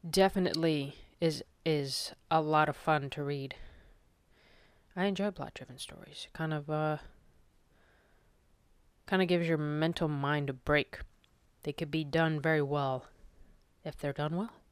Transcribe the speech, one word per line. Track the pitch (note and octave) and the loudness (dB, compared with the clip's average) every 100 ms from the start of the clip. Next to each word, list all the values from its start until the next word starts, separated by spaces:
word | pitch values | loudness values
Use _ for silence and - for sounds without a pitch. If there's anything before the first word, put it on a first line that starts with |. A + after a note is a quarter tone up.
| E3+ | -2
definitely | F3 F#3+ F#3+ F3 D#3+ E3 D3+ C#3 - - _ | 4 4 4 0 2 2 2 -2 -8 -20 _
is, | E3 D3+ - _ - | -2 0 -10 _ 0
is | D3+ C#3 C3 - - _ | 0 0 -4 -8 -12 _
a | D#3+ | 0
lot | D#3 D#3 D3+ | 4 4 4
of | - | 0
fun | - D3+ C#3 | 0 0 0
to | - | -6
read. | C#3+ C#3+ C3+ - - - - - _ _ _ _ _ - _ _ _ - | -4 -4 -6 -10 -16 -18 -20 -20 _ _ _ _ _ -20 _ _ _ -2
I | G3 | 0
enjoy | F#3+ G#3 | 0 -2
plot-driven | F#3+ - - B2+ B2+ | -4 -12 -12 -16 -14
stories. | - - - D3 - | -16 -16 -18 -16 -16
Kind | - D#3+ | -6 -4
of, | D#3 D3 | -4 -4
uh, | D3+ D#3 D3+ - - - _ _ _ _ _ _ _ _ _ _ _ _ _ _ _ _ _ - | -2 0 -2 -6 -20 -20 _ _ _ _ _ _ _ _ _ _ _ _ _ _ _ _ _ -2
kinda | F#3+ F3+ | 2 4
gives | F3 E3+ | 2 2
your | D#3+ | 0
mental | D3+ D3+ D#3+ E3 D#3+ | 0 0 0 0 -2
mind | D3 C#3 D3 C#3+ | 0 0 0 -2
a | |
break. | C3 - D3 - - - _ _ _ _ _ | -6 2 2 2 -8 -16 _ _ _ _ _
They | - | -8
could | C#3+ D#3 | -6 -4
be | D#3 | -2
done | D3 D#3+ D#3+ D#3 | 0 2 2 2
very | D3+ D#3 | 2 2
well | C#3+ D3 C#3 C3 - - - - - - _ _ | 2 0 0 -2 -6 -20 -20 -20 -20 -20 _ _
if | - - | -14 -6
they're | C#3+ | -6
done | C3+ D3+ E3+ | -2 -2 -2
well. | A3+ - _ | -6 -10 _